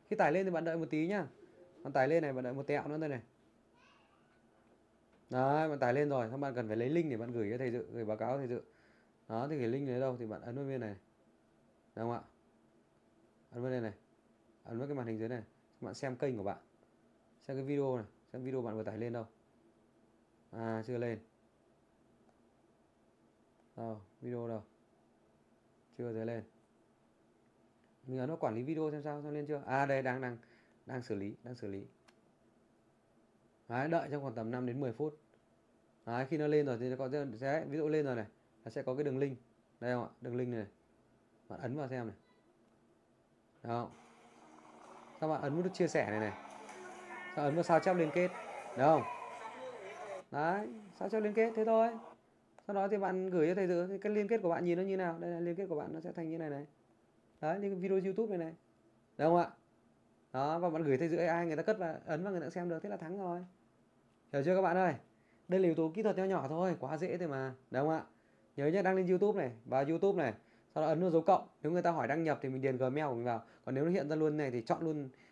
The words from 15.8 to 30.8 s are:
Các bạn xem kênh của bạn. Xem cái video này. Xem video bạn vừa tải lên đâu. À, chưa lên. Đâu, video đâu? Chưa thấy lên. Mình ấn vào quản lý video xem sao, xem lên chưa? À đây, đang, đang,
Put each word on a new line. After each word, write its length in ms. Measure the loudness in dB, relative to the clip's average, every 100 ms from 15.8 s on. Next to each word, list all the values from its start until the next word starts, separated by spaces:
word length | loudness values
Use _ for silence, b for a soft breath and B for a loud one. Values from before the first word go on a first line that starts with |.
Các 40 | -12
bạn 80 |
xem 220 | -6 -6 -2
kênh 200 | -2 -2
của 60 |
bạn. 160 | -4 -6 -12 _ _ _ _ _ _ _
Xem 140 | -10 -8
cái 80 |
video 320 | -2 0 0 -2
này. 100 | -4 -14 _
Xem 100 | -10
video 200 | -6 -4
bạn 140 | -4 -4
vừa 60 |
tải 160 | -6 -6
lên 140 | -6
đâu. 140 | -6 -10 _ _ _ _ _ _ _ _ _ _ _ _
À, 320 | -8 -4 -4 -4
chưa 120 | -4
lên. 200 | -4 -6 -10 _ _ _ _ _ _ _ _ _ _ _ _ _ _ _ _ _ _ _ _ _ _ _ _ -10
Đâu, 240 | -10 -10 -14 _
video 280 | -10 -8 -6
đâu? 140 | -8 -12 _ _ _ _ _ _ _ _ _ _ _ _ -10
Chưa 140 | -6
thấy 140 | -4 -4
lên. 160 | -6 -10 _ _ _ _ _ _ _ _ _ _ _ _ _ _ _ -8
Mình 120 | -4
ấn 100 | -4
vào 80 | -2
quản 180 | -2
lý 80 | -2
video 280 | -2 -2 -2
xem 120 | -4
sao, 200 | -6 -8
xem 120 | -6
lên 120 | -6 -6
chưa? 160 | -6 0
À 200 | 0 2
đây, 160 | 2
đang, 180 | 0 -2
đang, 180 | -4 -8 B B B B